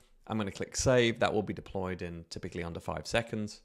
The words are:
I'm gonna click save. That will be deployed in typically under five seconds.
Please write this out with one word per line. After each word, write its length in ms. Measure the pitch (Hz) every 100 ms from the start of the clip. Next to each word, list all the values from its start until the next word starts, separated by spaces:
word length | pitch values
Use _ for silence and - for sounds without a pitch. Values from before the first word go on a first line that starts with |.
| _ _ -
I'm 120 | 110
gonna 140 | 98
click 260 | - - -
save. 420 | 139 127 117 113
That 140 | 104
will 100 | 104
be 100 | 98
deployed 480 | 92 - 98 92 90
in 220 | 87 85 82
typically 340 | - 92 90
under 160 | 85 87
five 260 | - 80 -
seconds. 540 | 117 113 110 104 -